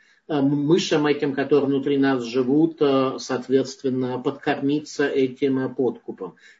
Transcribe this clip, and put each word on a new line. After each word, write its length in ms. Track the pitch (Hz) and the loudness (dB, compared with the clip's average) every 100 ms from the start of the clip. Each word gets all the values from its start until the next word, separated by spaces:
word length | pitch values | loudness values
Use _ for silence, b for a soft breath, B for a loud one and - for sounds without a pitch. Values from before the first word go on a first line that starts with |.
| b b b | b b b
э, 40 | |
м-, 100 | 147 | 0
мышам 640 | 139 147 143 170 - 156 147 | 0 2 2 2 2 2 2
этим, 260 | 143 147 | 0 -2
которые 320 | 139 139 143 135 | -2 2 2 2
внутри 320 | 139 143 139 | 0 0 2
нас 260 | 139 131 | 2 0
живут, 540 | 117 127 123 147 160 - | -2 -2 2 2 2 2
э, 360 | 143 135 131 123 | 2 4 0 -2
соответственно, 1000 | - 123 123 131 127 - 135 127 127 127 | -6 -6 0 0 0 -4 -4 -2 -2 -4
подкормиться 880 | 143 135 156 135 139 147 151 - 143 | -6 -4 -4 -2 -2 -2 -4 -2 0
этим, 520 | 139 131 - 139 131 | 0 0 0 -2 0
э, 100 | 131 | -2
подкупом. 680 | 135 120 - - 110 92 - b b | -2 -2 -4 -10 -12 -12 -14 b b